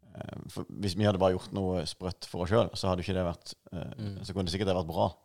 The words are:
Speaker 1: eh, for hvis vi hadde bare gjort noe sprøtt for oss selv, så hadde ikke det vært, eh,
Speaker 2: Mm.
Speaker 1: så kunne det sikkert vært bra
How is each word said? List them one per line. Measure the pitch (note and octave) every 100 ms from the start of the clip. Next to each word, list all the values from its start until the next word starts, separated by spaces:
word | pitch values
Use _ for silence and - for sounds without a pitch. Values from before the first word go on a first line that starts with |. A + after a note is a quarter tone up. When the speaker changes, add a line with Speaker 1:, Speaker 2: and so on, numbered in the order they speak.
| _ -
Speaker 1:
eh, | - - -
for | - F2
hvis | - G2 F2
vi | G#2+
hadde | G2
bare | F#2+ F#2
gjort | -
noe | G2+ F#2+ F#2 D#2
sprøtt | - F2+ - -
for | -
oss | F2
selv, | A2+ F#2 -
så | F#2+
hadde | F2+
ikke | E2+
det | F#2 F2
vært, | E2+ - - -
eh, | F2 - -
Speaker 2:
Mm. | G#2 G2 G2+
Speaker 1:
så |
kunne | F#2 F2+
det |
sikkert | F#2 G2 F#2
vært | E2
bra | D#2+ G2+ -